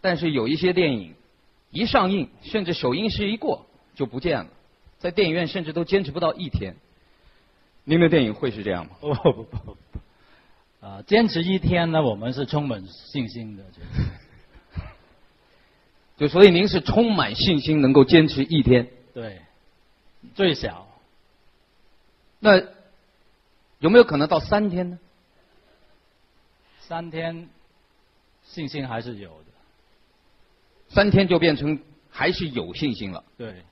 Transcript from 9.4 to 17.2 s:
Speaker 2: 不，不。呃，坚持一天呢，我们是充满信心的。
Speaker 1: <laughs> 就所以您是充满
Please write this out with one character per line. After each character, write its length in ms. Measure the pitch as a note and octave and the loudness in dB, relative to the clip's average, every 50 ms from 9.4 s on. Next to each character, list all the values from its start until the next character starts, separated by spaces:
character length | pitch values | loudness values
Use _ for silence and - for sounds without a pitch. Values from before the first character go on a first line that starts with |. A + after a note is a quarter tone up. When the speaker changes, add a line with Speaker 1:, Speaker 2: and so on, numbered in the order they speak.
| - | -8
Speaker 2:
不， 0 | |
不。 340 | - - - - - - - _ _ _ - - _ _ _ _ _ _ _ _ _ _ _ _ _ _ _ | -12 -14 -14 -14 -14 -20 -20 _ _ _ -18 -18 _ _ _ _ _ _ _ _ _ _ _ _ _ _ _
呃， 240 | - G2 G2 G2 - | -20 -20 -18 -18 -4
坚 240 | - G3 A3 A#3 G#3+ | 2 2 4 4 2
持 160 | - E3 E3+ | 0 -2 -2
一 160 | F3+ F#3+ F#3+ | 0 -2 0
天 320 | - D#3+ F3+ F3 E3+ E3 | 0 0 0 0 0 0
呢， 100 | D#3+ D#3+ | 0 0
我 140 | D3+ B2+ G#2+ | 0 0 -2
们 180 | G2+ A2 B2 B2+ | -2 -6 -8 -6
是 140 | C3+ C#3 - | -6 -6 -4
充 200 | - D3 D3 C#3 | -2 -4 -2 -4
满 160 | A#2 G2+ F#2 G2 | -6 -8 -10 -16
信 420 | - - - - - D3 B2 G#2+ | -20 -20 -20 -10 -8 -8 -6 -6
心 260 | F2+ A#2 A2+ A2 G#2 | -8 -12 -14 -14 -16
的。 80 | G2 G2 F#2+ - - - - - - - - - - - _ - - - _ _ - _ _ - - - - - _ | -18 -20 -20 -20 -20 -18 -8 -6 -4 -4 -4 -6 -12 -20 _ -20 -20 -20 _ _ -20 _ _ -14 -14 -14 -14 -20 _
Speaker 1:
<laughs> 1200 | _ _ _ _ _ _ _ _ _ _ _ _ _ _ _ _ _ _ _ _ _ _ _ _ | _ _ _ _ _ _ _ _ _ _ _ _ _ _ _ _ _ _ _ _ _ _ _ _
就 100 | D3 D3 | -4 0
所 180 | D#3 F3 G3+ | 6 8 8
以 40 | G3+ | 8
您 180 | F3 E3+ G3 G#3 | 8 6 2 2
是 140 | D3 F#3 | 0 -2
充 320 | - - G3+ G#3 A#3+ A#3 G#3+ | -2 0 2 2 2 2 2
满 220 | F3 | 0